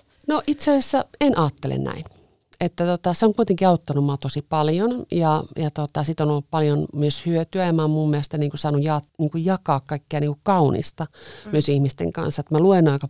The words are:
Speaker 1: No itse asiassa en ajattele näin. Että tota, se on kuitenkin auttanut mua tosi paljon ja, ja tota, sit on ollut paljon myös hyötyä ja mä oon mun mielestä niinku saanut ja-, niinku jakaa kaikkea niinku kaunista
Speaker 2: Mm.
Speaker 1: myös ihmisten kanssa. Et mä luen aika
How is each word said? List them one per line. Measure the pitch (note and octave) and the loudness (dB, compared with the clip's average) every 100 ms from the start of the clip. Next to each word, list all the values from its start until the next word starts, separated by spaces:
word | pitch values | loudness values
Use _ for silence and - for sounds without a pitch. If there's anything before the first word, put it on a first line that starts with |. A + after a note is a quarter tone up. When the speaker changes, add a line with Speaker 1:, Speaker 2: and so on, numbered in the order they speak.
| _ _ - | _ _ -4
Speaker 1:
No | D4+ - | -2 -2
itse | C#4+ - | -2 2
asiassa | C#4 - C4+ - - | 2 2 -2 -2 0
en | D4 - | 2 4
ajattele | D3+ - C#3 C3+ | 0 -2 -6 -4
näin. | C3+ - D#3+ _ _ _ _ - | -4 -8 -14 _ _ _ _ -6
Että | F3 - F3 | -6 -2 -2
tota, | F3 F3+ | 0 -2
se | F3 A3 | 2 0
on | G#3 | 2
kuitenkin | G3 F3 F#3+ | 0 2 4
auttanut | E3+ - C#3+ C#3+ | 2 0 0 0
mua | C#3+ | -2
tosi | C#3 D3 | -6 -8
paljon | - D#3 D3+ E3+ A3+ B3 - | -4 -2 0 0 0 -2 -4
ja, | E3+ D#3+ D#3 - - | 0 2 0 -2 -4
ja | D3+ | -4
tota, | D#3 D3 D3 | -4 -6 -4
sit | D3 D#3+ | -4 0
on | D3+ | 0
ollut | D3 C#3+ | 0 -2
paljon | D#3+ D3+ D3 D3+ D3 | 0 2 0 -2 -2
myös | D3 - E3+ | -2 -2 -2
hyötyä | E3 E3 F#3+ F3+ | -2 -2 -2 0
ja | |
mä | D#3+ | 2
oon | D#3 | 0
mun | D#3 D#3 | 0 0
mielestä | D3+ D3 D3+ | 0 -2 -4
niinku | D3 D3 | -4 -2
saanut | D#3 C#3+ | -2 0
ja-, | D#3 D3+ - - | 0 -2 -4 -4
niinku | D3+ E3 | -4 0
jakaa | E3+ F#3 - C#3 - | -2 -2 0 -2 -2
kaikkea | D3 - D3+ | -8 -6 -4
niinku | D3 D3 | -4 -4
kaunista | - F#3+ C#3+ - - - D#3 - - - G#3 | 0 4 4 2 -4 -8 -10 -12 -20 -18 -2
Speaker 2:
Mm. | |
Speaker 1:
myös | D3+ D3+ | 0 2
ihmisten | C#3 C#3 - E3+ | 2 0 -2 -6
kanssa. | E3 D#3+ D3 | -4 -6 -6
Et | - | -2
mä | D3+ | 2
luen | F#3 F#3 D#3 | 4 6 4
aika | C#3 | 2